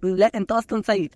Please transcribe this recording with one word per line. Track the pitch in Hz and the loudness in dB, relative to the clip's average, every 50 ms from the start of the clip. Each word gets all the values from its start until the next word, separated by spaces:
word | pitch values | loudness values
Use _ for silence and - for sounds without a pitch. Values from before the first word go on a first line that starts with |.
| - | -4
لا | 185 190 185 202 | -2 2 4 2
أنت | 226 - 220 196 - 220 | 2 2 0 -4 -2 -2
أصلًا | 226 226 - 254 220 196 | -2 -2 -2 -4 -4 -2
سيء. | - 214 196 160 143 - | -2 -2 -2 -2 -4 -6